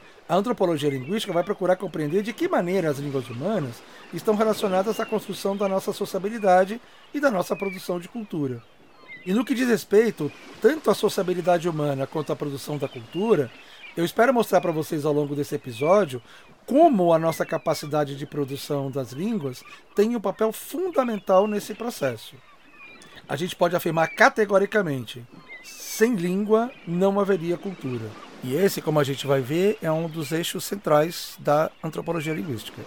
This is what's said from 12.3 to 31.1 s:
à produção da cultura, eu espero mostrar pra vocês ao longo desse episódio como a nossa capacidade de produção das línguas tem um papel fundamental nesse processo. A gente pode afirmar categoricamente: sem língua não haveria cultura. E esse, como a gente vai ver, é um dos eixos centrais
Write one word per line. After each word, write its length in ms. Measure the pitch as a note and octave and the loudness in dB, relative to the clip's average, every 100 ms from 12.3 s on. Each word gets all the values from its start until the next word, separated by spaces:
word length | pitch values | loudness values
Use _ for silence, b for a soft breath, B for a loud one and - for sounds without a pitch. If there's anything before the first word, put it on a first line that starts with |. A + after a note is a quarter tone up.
à 40 | D3 | -4
produção 420 | D3 C3+ - D3 | -4 -6 -6 -6
da 100 | C3+ | -6
cultura, 640 | B2+ A2+ E3 A3+ E3+ A#2+ - B B - - | -8 -10 -2 2 4 2 -6 B B -10 -4
eu 80 | |
espero 300 | E3+ - B3 | 0 4 4
mostrar 260 | B3 G#3 F#3 | 4 4 2
pra 120 | F3 | 2
vocês 320 | D#3 D3 D#3+ | -2 -2 -2
ao 80 | D3+ | 0
longo 240 | D3 C#3+ D3 | 0 0 -2
desse 180 | C#3 | -4
episódio 680 | D3 C3 A2+ D3+ G#3 E3 B2 B B B - - | -6 -8 -2 4 4 4 -4 B B B -16 0
como 460 | B3+ E4 G#3 E3+ | 6 8 6 4
a 60 | D#3+ | 4
nossa 260 | E3 D#3 | 2 -2
capacidade 720 | E3+ D#3+ E3 D3+ D3+ D3+ C#3+ C#3 | -2 -2 -2 -4 -2 -2 -2 -4
de 100 | C#3+ | -8
produção 640 | D3 C3+ C#3 - C#3+ C3+ | -4 -4 -6 -4 -4 -4
das 220 | C3+ A2+ | -6 -6
línguas 500 | B2+ G#3 G#3+ C#3 B2 - B - | -4 -4 -2 -4 -8 -14 B -2
tem 220 | - G#3+ A#3+ | 2 2 2
um 40 | |
papel 320 | G3 - A3 | -4 0 -2
fundamental 960 | - - C#4 F#4 D#4 A#3+ G#3 - F#3 G#3+ | -2 -8 -6 -2 0 0 -2 4 4 4
nesse 280 | G#3 G#3 | 0 -4
processo. 600 | G#3 A3 - C3+ A2+ - C3 - - - - - - B B - | -8 -8 -2 -4 -4 -10 -20 -20 -20 -20 -20 -20 -20 B B -8
A 80 | C#3 | -6
gente 180 | F3+ | -6
pode 220 | - F3 E3+ | 0 0 2
afirmar 320 | E3+ D#3+ D#3+ | 0 0 0
categoricamente: 1160 | - B3+ A#3 G3+ G3 G3 G#3+ E3+ C3+ A2 A#2+ A#2+ - - - | 6 4 6 2 4 4 2 0 -2 -6 -14 -18 -20 -20 -20
sem 520 | - - - - A3+ | -18 -16 -10 2 2
língua 560 | G#3 F3 F#3+ G#3 A3 A#3+ - - | 2 0 0 2 2 0 -6 -6
não 340 | F3 G3 G3 | 2 2 2
haveria 360 | G3 F#3 E3+ E3+ | 2 0 -2 -4
cultura. 540 | G3 F3+ C3+ B2 A2 G#2 - - | -6 -8 -6 -6 -8 -12 -18 -10
E 120 | B2+ | -4
esse, 280 | C#3+ G3 E3+ | 0 2 0
como 180 | D#3+ D#3 | 0 0
a 40 | |
gente 220 | C3+ C3+ C#3 | 0 -2 0
vai 140 | C#3 | 0
ver, 380 | B2 E3 G3+ G#3+ | 0 0 0 0
é 100 | E3 | -2
um 180 | D#3+ E3 | -2 -4
dos 240 | D#3+ C#3+ | -6 -4
eixos 320 | D#3+ E3+ F3+ | -4 -4 -6
centrais 720 | - G3+ D#3+ D3+ E3 | -8 -4 2 4 4